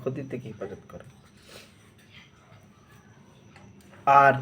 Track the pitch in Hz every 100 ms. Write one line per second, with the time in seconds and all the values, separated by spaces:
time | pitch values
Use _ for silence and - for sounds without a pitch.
0 | 135 131 131 123 117 - 98 95 - -
1 | - - - - - - - - - -
2 | - - - - - - - - - -
3 | - - - - - - - - - -
4 | 143 139 139 127